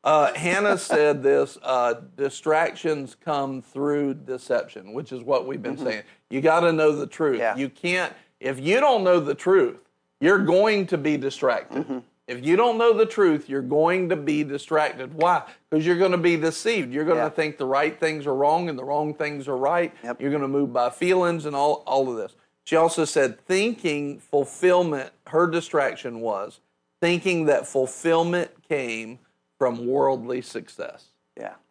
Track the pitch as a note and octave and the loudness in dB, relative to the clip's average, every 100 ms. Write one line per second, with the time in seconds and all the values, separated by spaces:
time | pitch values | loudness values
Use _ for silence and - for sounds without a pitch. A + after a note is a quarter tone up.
0 | - D#3 C#3 D3+ E3+ F#3 G#3 F#3 - D3+ | 4 4 4 0 -2 0 2 0 0 2
1 | D3 C#3+ C3+ C#3 C#3 - C3 B2+ A#2+ A#2 | 4 4 2 2 0 -4 -2 0 0 -2
2 | - - C#3 - D#3+ D#3 E3+ - F#3 D3+ | -8 -6 -6 -4 0 0 0 -2 -4 -4
3 | C3+ - - D3 C#3 C3 - C#3 C#3+ D3 | -8 -12 -6 -4 -4 -8 -12 -6 -2 -2
4 | C#3+ C#3 C3 B2+ - B2 - G#2 F#2+ A#2 | -2 -6 -8 -12 -2 -2 -2 -14 -12 -12
5 | B2+ B2+ A2+ C3 B2+ C#3 B2 C#3 B2 G#2+ | -10 -12 -2 -2 -2 -8 -8 -6 -6 -6
6 | - _ _ C3 D3+ E3 E3+ D#3+ D#3 D3 | -12 _ _ 0 2 4 2 4 2 2
7 | C#3 - D#3 A#2+ A2+ A#2+ C3+ _ F3 F#3 | -6 -2 0 0 -2 -2 -6 _ -4 -2
8 | F3 - _ _ C3 C3 C#3+ A3+ D4 A#3 | -4 -8 _ _ -8 -4 0 4 4 4
9 | F#3 F3 C#3+ D#3 F3+ F#3+ A#2+ - _ _ | 4 4 2 -2 4 4 4 -2 _ _
10 | _ _ D3+ G3 - F3+ G#3+ G#3 F3+ E3+ | _ _ 2 4 4 4 4 2 0 -2
11 | D3 D3 C3+ - C3 A2+ - C3+ - B2+ | -2 -2 -4 -2 0 0 -4 -8 -6 -8
12 | A#2 _ - B2 C#3 F3+ A#3+ A3+ A#3 G#3+ | -10 _ -14 -6 2 4 4 4 4 4
13 | A3 A3 F#3 D3+ D3 C3+ B2+ D3 E3 F#3 | 2 4 4 2 -2 -6 0 2 2 2
14 | F3 E3+ D3 D3+ D3 C#3 - D#3 D3+ B2+ | 0 -2 -2 -2 -2 -6 -2 0 0 -4
15 | B2+ D#3+ E3+ E3+ - - _ D#3 D#3+ F3 | -12 0 2 2 -2 -20 _ 0 2 2
16 | F#3+ F3+ E3+ E3 D#3+ D#3+ A3 A3+ B2+ C3+ | 2 4 2 2 0 -2 -2 -2 -4 -4
17 | D#3 D#3+ A#2 - D#3 D3+ C3 C3+ D#3 D#3 | 0 0 0 -2 -4 -4 -2 0 0 0
18 | D#3+ D#3 C#3+ C3+ C#3+ E3 F3 C3+ C3+ C#3+ | -4 -2 -4 2 2 2 -2 -6 -4 -4
19 | D3+ D3 D3 D3 C3+ C3 C3+ F3 F3 - | -4 -4 -6 -6 -6 -2 0 0 -2 -6
20 | A#2 B2 C#3 D3 C3+ C#3 C#3 B2 B2 - | -12 -6 -4 -2 -2 -2 0 0 -2 -2
21 | F3+ F#3 F3 E3+ D3+ C#3+ D3 D3 - C3+ | 0 2 2 -2 -4 0 0 0 0 0
22 | C3 A#2 F#2+ _ _ _ - D#3+ E3 E3 | 0 -4 -10 _ _ _ 0 2 2 2
23 | D3+ D#3 C3 A2 - F#3+ A3 A#3 E3+ D3 | 0 2 0 -2 -2 0 0 -2 -4 -4
24 | C#3+ C#3+ _ C#3+ C#3 - F#3 F3+ F3 C#3+ | -6 -10 _ -2 -2 0 4 4 2 -2
25 | C3 _ - D#3 F3 E3 D#3+ D#3 C3+ - | -8 _ -2 0 2 0 -2 -2 -2 -4
26 | B2+ A#2 A2+ G2+ G#2 - _ _ _ _ | -10 -6 -6 -4 -8 -14 _ _ _ _
27 | E3+ F3 F#3 F3 D#3 C3+ - C#3 C3 - | 0 0 0 0 2 2 2 -2 -2 -2
28 | E3 E3 E3+ F3 E3+ _ _ D3 B2 A2+ | 2 2 2 -2 -4 _ _ -4 -4 -8
29 | A2+ B2 _ _ _ _ C3 A#2 A#2+ C#3 | -10 -16 _ _ _ _ -2 0 -2 0
30 | C3+ C3 A#2 B2+ A#2+ - - - - - | 2 0 -4 -8 -8 -12 -14 -14 -14 -14
31 | _ _ _ - G2+ F#2 _ | _ _ _ -16 -16 -16 _